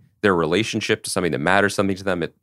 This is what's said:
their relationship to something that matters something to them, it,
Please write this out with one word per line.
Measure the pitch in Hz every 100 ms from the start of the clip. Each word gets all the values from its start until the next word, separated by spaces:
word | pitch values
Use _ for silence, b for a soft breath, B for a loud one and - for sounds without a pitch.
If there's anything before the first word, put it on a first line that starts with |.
| _ _
their | 104
relationship | 87 80 92 110 110 - 107
to | -
something | 98 87
that | 65
matters | 82 98 101
something | - 98 92
to |
them, | 98 87
it, | 80 -